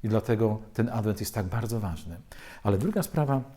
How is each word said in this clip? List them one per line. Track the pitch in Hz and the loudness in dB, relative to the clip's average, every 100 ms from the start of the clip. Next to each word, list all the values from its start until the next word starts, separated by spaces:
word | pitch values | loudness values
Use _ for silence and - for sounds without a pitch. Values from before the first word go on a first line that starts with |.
I | 110 | 2
dlatego | 107 104 110 113 107 - | 2 4 2 4 2 -4
ten | - 117 | -2 0
adwent | 117 107 104 | 2 0 -2
jest | 104 | -4
tak | 113 92 | -2 -2
bardzo | 113 113 117 | -2 -2 -2
ważny. | 98 80 85 82 - - - - | -2 -4 -8 -14 -16 -18 -18 -4
Ale | 101 98 | 2 2
druga | 156 214 | 2 2
sprawa, | 165 156 143 139 123 | 0 2 2 2 0